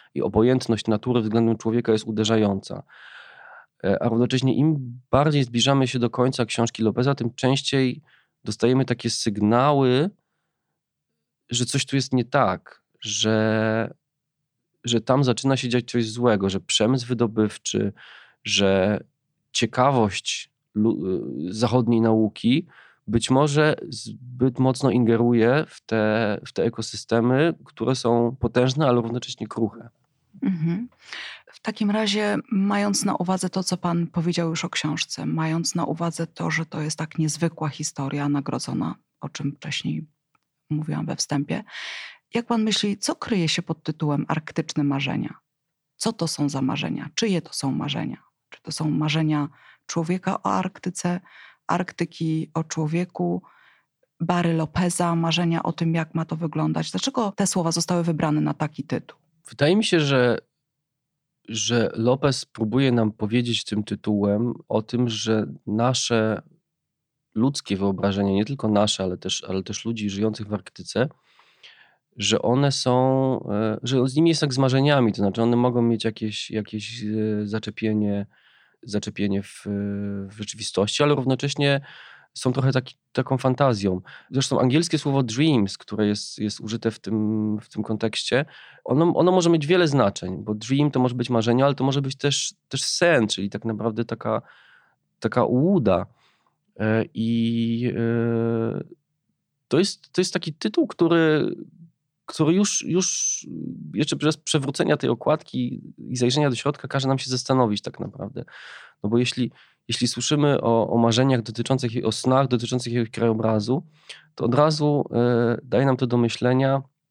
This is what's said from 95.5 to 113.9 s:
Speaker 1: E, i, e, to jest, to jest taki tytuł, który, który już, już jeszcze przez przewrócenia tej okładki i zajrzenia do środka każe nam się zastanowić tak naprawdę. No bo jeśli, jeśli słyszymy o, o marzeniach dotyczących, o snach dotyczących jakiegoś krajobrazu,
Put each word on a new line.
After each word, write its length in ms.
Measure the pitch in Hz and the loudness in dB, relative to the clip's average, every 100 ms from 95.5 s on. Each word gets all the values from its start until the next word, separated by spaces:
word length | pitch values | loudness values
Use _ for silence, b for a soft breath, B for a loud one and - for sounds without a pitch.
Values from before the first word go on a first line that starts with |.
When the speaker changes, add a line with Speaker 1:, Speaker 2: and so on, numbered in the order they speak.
| 123 170 196 104 90 95 _ _ _ _ _ _ - | 2 2 4 4 2 0 _ _ _ _ _ _ -4
Speaker 1:
E, 240 | 110 110 - | 0 0 -2
i, 800 | - 113 117 113 117 113 117 123 - | -4 -2 0 0 0 -2 -2 -2 -2
e, 880 | 117 117 117 117 117 113 113 - - - _ _ _ _ _ _ - | -2 0 0 0 0 -2 -2 -6 -10 -16 _ _ _ _ _ _ -2
to 100 | 147 | 0
jest, 340 | 202 - _ | 0 -4 _
to 80 | - | -2
jest 120 | 185 | -2
taki 220 | - 165 | -2 -6
tytuł, 320 | - 220 339 294 | -4 -2 0 -2
który, 680 | - 170 170 160 151 104 - - - - _ _ _ - | 2 2 4 4 2 0 -4 -12 -20 -20 _ _ _ -8
który 260 | - 156 | 0 4
już, 300 | 185 202 - | 4 2 0
już 640 | - 175 180 - - - - 82 78 82 - | 0 0 0 -2 -4 -4 -8 -10 -10 -10 -6
jeszcze 220 | 104 147 - | -2 -2 0
przez 200 | 147 151 | -2 -2
przewrócenia 600 | - 151 135 - - 147 | -2 -2 0 0 0 2
tej 140 | 131 | 0
okładki 720 | 120 139 156 - 127 123 - - - | 0 0 -2 -2 -6 -4 -6 -12 -16
i 180 | 57 123 | -8 0
zajrzenia 340 | 123 139 147 | 2 2 2
do 60 | 117 | 0
środka 320 | 143 - 135 | -2 -4 -4
każe 200 | 139 135 | -2 0
nam 100 | 131 | 0
się 120 | 127 | -2
zastanowić 520 | 127 - 131 117 104 | -4 2 2 2 0
tak 180 | - - | -6 -10
naprawdę. 440 | - - 101 139 - B B B B _ | -10 -10 -12 -10 -14 B B B B _
No 80 | 104 | 0
bo 80 | 120 | 2
jeśli, 320 | 120 - 120 b b b - | 2 0 -4 b b b -8
jeśli 200 | 117 123 | -2 -2
słyszymy 520 | - - 147 147 139 | -2 0 2 4 2
o, 300 | 117 117 - | 2 2 2
o 80 | 117 | 4
marzeniach 440 | 117 113 135 123 | 4 4 4 2
dotyczących, 500 | 107 113 117 131 123 113 | -2 -6 -2 0 0 -2
o 80 | 110 | -2
snach 360 | - 127 131 131 | 0 2 2 4
dotyczących 440 | 123 117 123 120 | 0 0 -4 -2
jakiegoś 180 | 120 113 | -2 -2
krajobrazu, 760 | - 117 110 110 110 104 135 - | 0 0 2 0 0 0 -2 -4